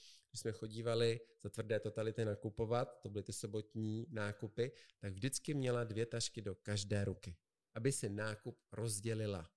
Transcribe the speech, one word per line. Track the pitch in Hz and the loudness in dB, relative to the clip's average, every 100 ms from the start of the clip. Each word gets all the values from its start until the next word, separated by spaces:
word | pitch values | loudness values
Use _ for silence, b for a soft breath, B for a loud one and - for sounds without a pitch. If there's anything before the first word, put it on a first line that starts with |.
| B B B | B B B
když | - | -6
jsme | 117 | -4
chodívali | 107 110 110 117 117 117 117 B B | -4 -6 -4 2 4 6 4 B B
za | 101 | -8
Tvrdé | - 110 107 | -4 2 2
totality | 107 113 110 113 | 2 0 0 2
nakupovat, | 107 101 110 110 110 120 131 - | 2 2 -2 0 2 2 0 -6
to | 104 | -6
byly | 101 | -6
ty | 98 | -4
sobotní | - 104 107 107 110 107 110 147 | -6 -4 -4 -4 -2 0 0 -2
nákupy, | 110 104 - 110 - 123 B B - | -2 -2 -2 -4 -2 -2 B B -8
tak | 101 | -6
vždycky | 95 135 - - | -2 -2 -2 0
měla | 147 127 120 | 0 2 2
dvě | 113 107 117 | 2 0 0
tašky | 117 - 117 | 0 -2 -2
do | 101 | -6
každé | 92 104 104 101 104 | -4 0 0 2 2
ruky, | 98 90 92 87 _ _ _ | 2 0 -6 -10 _ _ _
aby | 117 131 | 0 2
si | - 104 | 2 0
nákup | 101 107 107 - - - | 0 -2 -4 -8 -10 -10
rozdělila. | 107 113 104 113 110 107 95 85 | -2 0 0 0 0 0 -2 -4